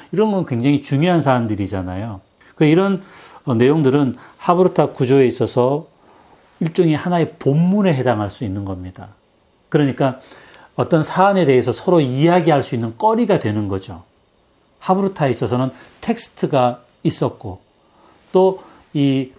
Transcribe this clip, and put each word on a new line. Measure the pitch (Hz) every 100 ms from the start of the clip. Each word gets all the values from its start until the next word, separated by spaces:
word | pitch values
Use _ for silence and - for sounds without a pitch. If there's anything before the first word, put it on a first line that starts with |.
| -
이런 | 175 220
건 | 190
굉장히 | - 117 135 143
중요한 | - 139 180 170
사안들이잖아요. | 139 127 113 101 95 98 90 92 113 95 - _ _ -
그 |
이런, | 156 160 196 185 - - - -
어, | -
내용들은 | 117 127 160 135 143 135 - - _
하브루타 | - 180 180 180 147
구조에 | - 127 139 123
있어서 | 110 110 123 127 147 165 _ _ _ _ _ _ -
일종의 | 160 175 170 147
하나의 | 180 175 156 -
본문에 | 135 147 175 208 190
해당할 | 135 127 107 101
수 | -
있는 | 107 101
겁니다. | 98 90 90 - 101 _ _ _ _ _ _
그러니까 | 151 143 120 135 123 - - - - - -
어떤 | 127 165
사안에 | 151 185 196 190 147
대해서 | 127 120
서로 | 110 - 175
이야기할 | 131 131 160 180 160 143
수 | 123
있는 | 120 113 113
거리가 | 214 226 220 175
되는 | 113 104 104
거죠. | 95 - 87 - _ _ _ _ _ _ _
하브루타에 | - 190 196 196 143
있어서는 | 117 113 123 131 - - _
텍스트가 | - 226 - - - 139 123 123 _ _
있었고, | 165 - 131 - 104 95 _ _ _ _ _ _ _
또 | 185 185 185 - - _
이 | 151 139 135 131